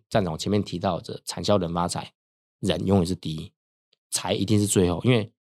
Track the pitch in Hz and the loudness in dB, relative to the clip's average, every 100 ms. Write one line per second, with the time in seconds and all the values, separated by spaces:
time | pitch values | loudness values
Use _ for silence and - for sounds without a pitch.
0 | _ 113 90 78 - 101 - 90 95 85 | _ -2 0 -4 -2 -2 -2 -4 -4 -4
1 | - - - - 87 104 85 85 87 78 | -8 -12 -12 -4 2 2 2 -2 -2 -4
2 | 73 _ _ _ _ _ 95 82 95 98 | -10 _ _ _ _ _ -2 0 2 2
3 | 85 87 80 78 80 _ _ _ _ _ | 2 -2 -6 -8 -10 _ _ _ _ _
4 | _ - 90 101 98 104 101 107 87 87 | _ -4 -2 0 2 2 4 4 4 2
5 | 120 120 101 _ | 2 2 0 _